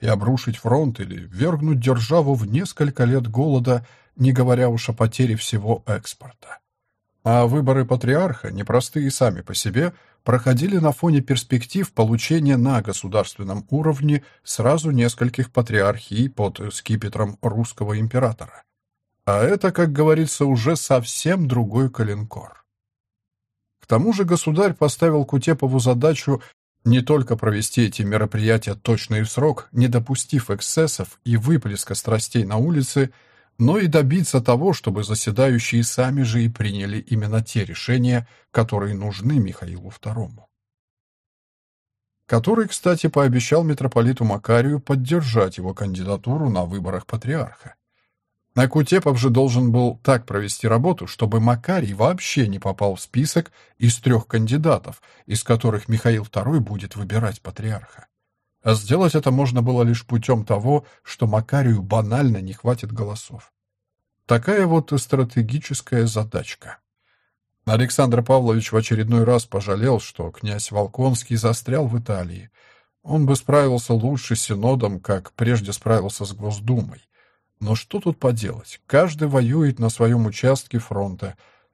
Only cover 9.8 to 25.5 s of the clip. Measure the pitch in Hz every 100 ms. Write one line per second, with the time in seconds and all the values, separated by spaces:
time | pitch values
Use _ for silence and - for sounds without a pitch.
9.8 | 175 - _ _ - 127 131 127 180 190
10.8 | 156 - 170 147 - 127 - 127 113 190
11.8 | 190 - 110 117 - 165 143 131 127 127
12.8 | 104 98 95 104 98 - 98 101 - 143
13.8 | 156 139 147 143 - _ - - 117 156
14.8 | 156 131 120 - 120 127 127 - 117 110
15.8 | 98 107 - 104 131 131 123 - 104 -
16.8 | - 110 104 - 107 104 120 107 117 -
17.8 | 104 107 113 123 127 110 - - _ _
18.8 | _ _ _ _ - 101 123 196 190 180
19.8 | 170 143 156 160 156 - 143 127 117 165
20.8 | - 131 117 - 160 185 143 123 110 113
21.8 | 131 - 107 101 107 - - - _ _
22.8 | _ _ _ _ _ _ _ _ _ _
23.8 | _ 110 190 202 180 170 - 156 202 160
24.8 | 147 - 165 151 139 139 147